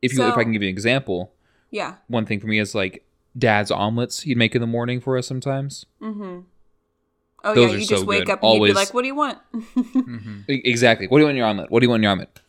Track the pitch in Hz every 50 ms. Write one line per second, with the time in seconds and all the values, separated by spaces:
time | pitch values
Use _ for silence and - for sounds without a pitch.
0 | - 127 123 131 127 - - 113 117 117 113 107 101 95 92 98 98 117 123 135
1 | 131 - 95 87 90 - _ _ _ _ _ _ _ _ - 208 180 135 - -
2 | _ _ 113 120 110 - 113 101 98 107 110 107 107 98 - 110 95 95 - -
3 | _ _ _ _ _ _ _ 131 123 120 107 104 104 101 - - 98 107 113 117
4 | 123 123 - - - 156 127 120 113 113 - 123 117 113 117 117 120 120 123 123
5 | 117 - 131 127 127 - 135 127 - 139 135 135 139 139 135 - - _ _ _
6 | - 220 214 208 208 190 180 180 180 _ _ _ _ _ _ _ _ _ _ _
7 | _ _ _ _ _ _ _ _ _ 202 214 120 120 117 107 101 110 101 107 98
8 | 95 101 101 98 92 90 98 95 - 110 113 107 107 104 101 98 196 202 - 240
9 | 247 262 269 285 302 277 233 - _ _ - 233 226 - - 254 247 - - 262
10 | 254 254 - 117 101 110 107 101 101 - 143 131 - 123 120 117 123 120 113 -
11 | 101 92 127 147 151 151 143 131 120 110 107 101 82 - - 117 127 120 120 113
12 | 110 104 98 90 - - _ - _